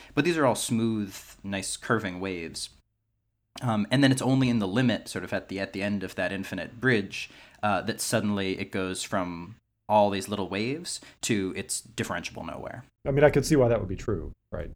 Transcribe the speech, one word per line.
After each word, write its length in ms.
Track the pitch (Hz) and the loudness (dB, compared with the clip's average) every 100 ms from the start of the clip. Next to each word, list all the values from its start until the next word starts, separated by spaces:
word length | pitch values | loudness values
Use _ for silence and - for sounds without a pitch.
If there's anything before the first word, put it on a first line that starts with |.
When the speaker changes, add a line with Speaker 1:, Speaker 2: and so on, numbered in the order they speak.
| - - | -4 0
Speaker 1:
But 100 | 170 | 2
these 100 | 165 | 4
are 80 | 135 | 2
all 100 | 107 | 2
smooth, 600 | - 113 113 110 101 - - - 98 | 0 0 2 0 -4 -8 -18 -14 -6
nice 320 | 98 90 - | -6 -4 -8
curving 420 | - 113 98 90 | 0 0 0 -4
waves. 480 | 95 90 82 67 - - _ _ _ _ _ _ _ - | -4 -4 -8 -10 -12 -14 _ _ _ _ _ _ _ -4
Um, 260 | 127 110 104 | 0 0 2
and 120 | 131 | 4
then 80 | 135 | 4
it's 100 | 131 | 4
only 280 | 127 131 127 | 4 4 4
in 100 | 120 | 2
the 80 | 98 | 2
limit, 420 | 107 123 104 - | 2 2 0 -4
sort 140 | 98 | -8
of 100 | 87 | -4
at 160 | 98 - | -6 -4
the, 100 | 95 | -6
at 140 | 98 | -6
the 80 | 98 | -4
end 200 | 101 101 | -2 -2
of 120 | 92 - | -4 -4
that 160 | 90 | -4
infinite 480 | 98 95 92 80 117 | -4 -6 -8 -8 -2
bridge, 500 | 131 113 95 - - - - - | 2 2 0 -8 -12 -14 -20 -4
uh, 200 | 104 95 | 0 0
that 180 | 101 - | -2 -4
suddenly 580 | - 117 104 101 95 95 | -2 0 0 0 -2 -4
it 120 | 101 | -4
goes 320 | 101 92 92 | -4 -4 -6
from 520 | - 101 90 85 87 113 _ _ - | -4 -4 -4 -8 -14 -18 _ _ 2
all 200 | 104 104 | 4 4
these 200 | 98 98 | 2 -4
little 180 | 101 92 | -4 -4
waves 540 | 98 113 151 175 - - - | -4 -4 -6 -8 -10 -12 -8
to 320 | - 110 95 90 | -2 0 0 -4
it's 240 | - - | -6 -8
differentiable 640 | - - 113 87 85 - 80 | -6 -6 -4 -4 -6 -10 -10
nowhere. 380 | - - - - _ 139 | -10 -10 -12 -16 _ -2
Speaker 2:
I 40 | |
mean, 120 | 139 | 6
I 60 | 143 | 8
could 160 | 143 131 | 6 6
see 100 | 151 | 6
why 120 | 120 | 6
that 120 | 113 | 4
would 100 | 92 | 0
be 60 | 92 | -4
true, 360 | - 92 71 - _ | -2 -4 -4 -12 _
right? 180 | 82 82 | -8 -8